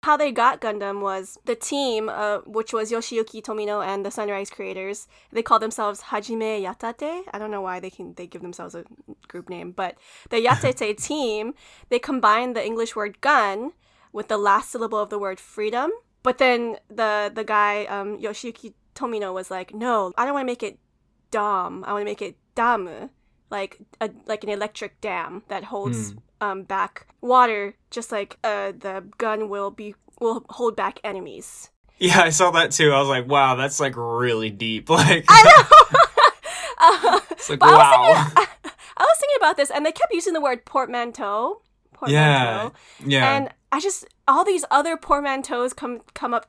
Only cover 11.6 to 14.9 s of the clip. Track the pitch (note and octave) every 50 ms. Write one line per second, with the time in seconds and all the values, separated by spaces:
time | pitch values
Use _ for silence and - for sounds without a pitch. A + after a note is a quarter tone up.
11.6 | _ - - _ - _ B3 A#3+ B3 - C4 B3+ - G#3 G#3 A3+ B3 B3+ A#3+ A3+
12.6 | - G#3+ A3+ A3+ A3+ A3+ - A3 G#3 G#3 G3 _ - C4+ D4+ C4+ A3 G3+ G3 G#3
13.6 | A#3+ D4 - _ _ _ _ _ _ _ - G#3 G#3+ - A3 G#3 G3+ G3+ G3 G#3+
14.6 | A3 - - A#3+ A3+ A3